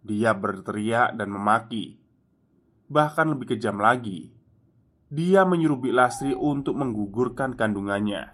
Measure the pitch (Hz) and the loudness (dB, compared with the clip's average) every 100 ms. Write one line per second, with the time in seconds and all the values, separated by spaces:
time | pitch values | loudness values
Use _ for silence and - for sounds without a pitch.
0 | - 104 113 101 101 95 101 104 107 117 | -6 0 2 2 -2 -4 -6 -4 0 2
1 | 120 113 101 98 104 110 - 113 - - | 2 0 -6 -2 2 2 0 -10 -10 -16
2 | _ _ _ _ _ _ _ _ _ 147 | _ _ _ _ _ _ _ _ _ 0
3 | 151 156 160 139 120 117 110 101 107 127 | 2 0 0 -2 -4 -2 -2 2 2 2
4 | 113 87 - _ _ _ _ _ _ _ | -2 -10 -14 _ _ _ _ _ _ _
5 | _ 147 175 190 185 175 156 131 127 120 | _ -4 4 6 6 4 2 0 0 2
6 | 123 - 139 135 147 143 139 131 131 107 | 2 2 -4 -2 -2 -2 -4 -4 -4 -4
7 | 101 104 120 117 135 123 110 98 101 101 | -4 -2 -2 -2 -6 -2 -2 0 -2 -2
8 | 104 95 - | -2 -4 -10